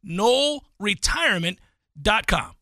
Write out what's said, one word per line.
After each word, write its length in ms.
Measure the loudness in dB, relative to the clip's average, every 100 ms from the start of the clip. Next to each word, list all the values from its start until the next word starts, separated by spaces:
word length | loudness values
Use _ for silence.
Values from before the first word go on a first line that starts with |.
knoll 600 | -8 0 2 4 2 -2 -10 _
retirement 800 | -4 0 0 0 2 0 -2 -6 _ _ _ -4
dot 260 | 0 0 0
com. 240 | -2 -4 -14